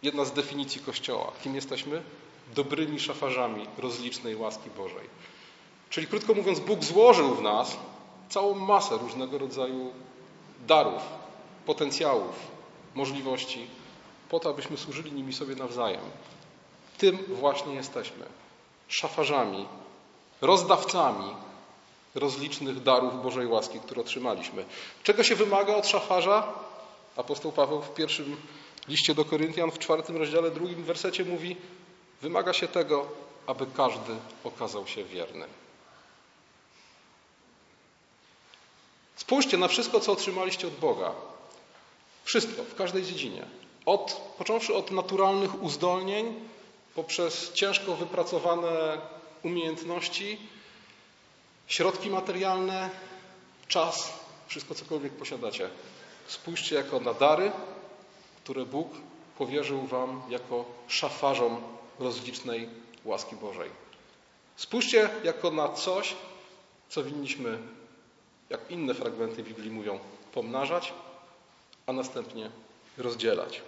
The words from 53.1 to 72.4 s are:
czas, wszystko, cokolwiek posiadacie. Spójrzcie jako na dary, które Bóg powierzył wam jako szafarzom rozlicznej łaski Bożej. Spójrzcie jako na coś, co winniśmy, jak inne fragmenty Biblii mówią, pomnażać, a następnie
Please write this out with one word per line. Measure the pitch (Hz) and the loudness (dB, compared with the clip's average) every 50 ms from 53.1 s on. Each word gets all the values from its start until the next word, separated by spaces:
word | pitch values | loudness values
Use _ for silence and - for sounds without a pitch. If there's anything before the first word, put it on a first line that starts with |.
| - - - - - - - - - - - | -18 -18 -20 -20 -20 -20 -20 -20 -20 -20 -6
czas, | - - 180 160 170 156 - - - - - - - - - - | 0 2 2 2 2 0 -4 -6 -6 -8 -12 -16 -18 -20 -20 -14
wszystko, | - - 151 - - 156 | -12 -12 -12 -10 -10 -12
cokolwiek | - - - 165 147 139 139 139 | -12 -6 -4 -4 -2 -2 -4 -8
posiadacie. | - 147 - 147 120 117 107 101 - 95 92 92 - - - - - - - - - - | -8 -10 -8 -8 -6 -6 -6 -4 -4 -6 -6 -6 -12 -18 -18 -20 -20 -20 -20 -20 -20 -14
Spójrzcie | - - - - 170 170 - - - 156 | -14 -14 -12 -10 -8 -6 -4 -4 0 0
jako | 143 131 - 143 127 | 0 0 2 -2 0
na | 117 123 113 | 0 0 2
dary, | - 135 147 156 170 190 208 208 - - - - - - - - - - - - - - - - - - | 6 6 6 8 6 4 0 0 -4 -10 -10 -12 -16 -16 -18 -20 -20 -20 -20 -20 -20 -20 -20 -20 -20 -12
które | - 131 131 127 | -8 -6 -6 -6
Bóg | 113 131 147 175 - - - - - - - - - - | -4 -4 -4 -4 -4 -8 -16 -18 -20 -20 -20 -20 -20 -6
powierzył | - 143 123 135 147 139 127 139 135 131 | -6 -4 -2 -2 -2 -2 -2 -4 -4 -4
wam | 120 127 127 127 131 131 131 131 - | -2 -2 -2 -2 -2 -4 -8 -8 -6
jako | 120 120 120 - 127 120 120 - - - - | -8 -8 -6 -4 -4 -4 -4 -4 -12 -16 -8
szafarzom | - - - - 139 - - - 139 135 123 123 117 113 117 - - - - - - - - | -2 -2 0 0 -2 -2 2 2 2 4 4 2 2 2 -2 -8 -12 -14 -16 -18 -20 -10 -6
rozlicznej | 127 127 117 110 110 123 120 - - 127 117 117 117 113 - - - - - - - | -4 -4 -4 -4 -8 -8 -10 -8 -8 -6 -6 -6 -6 -10 -14 -18 -20 -20 -20 -14 -6
łaski | 107 101 104 - - - | -4 -4 -4 -4 -8 -12
Bożej. | 104 110 104 95 90 85 - - - - - - - - - - _ _ _ _ _ _ _ _ | -10 -10 -10 -8 -8 -10 -10 -12 -16 -20 -20 -20 -20 -20 -20 -20 _ _ _ _ _ _ _ _
Spójrzcie | - - - - 247 233 - - 226 214 202 - - - | -14 -10 -4 -2 0 0 6 6 6 6 6 2 -2 -2
jako | 165 165 - - 175 | -2 -2 0 -2 0
na | 156 156 151 147 | 0 0 -2 -2
coś, | 151 - - 190 185 196 202 - - - - - - - - - - - - - _ _ _ _ | -2 -4 -2 -2 -2 0 -2 -4 -6 -8 -12 -16 -18 -20 -20 -20 -20 -20 -20 -20 _ _ _ _
co | - 160 139 | -6 -4 -4
winniśmy, | 135 147 147 143 131 - 143 123 117 113 113 113 - - - - - - - - - _ _ _ _ _ _ _ _ | -4 -4 -6 -4 -4 -6 -4 -4 -4 -4 -6 -8 -14 -16 -18 -20 -20 -20 -20 -20 -20 _ _ _ _ _ _ _ _
jak | - 110 - - | -10 -10 -8 -10
inne | 175 175 156 127 117 | -8 -4 -2 -2 -2
fragmenty | - 123 117 107 110 113 110 - - 110 | -2 -4 -6 -4 -4 -4 -4 -4 -8 -12
Biblii | 107 - 110 107 110 | -12 -12 -12 -10 -10
mówią, | 113 110 104 104 98 95 - - - - - - - | -10 -6 -6 -6 -6 -6 -8 -16 -20 -20 -20 -8 -6
pomnażać, | 127 110 113 120 131 139 139 165 175 170 - - - - - - - - - - - - _ _ - _ _ - _ _ | -6 -6 -4 -2 -2 -2 0 -2 -2 -4 -4 -12 -12 -16 -18 -20 -20 -20 -20 -20 -20 -20 _ _ -20 _ _ -20 _ _
a | - 131 | -6 -4
następnie | 131 127 - - 123 113 - - 113 | -4 -4 -6 -6 -8 -8 -8 -10 -12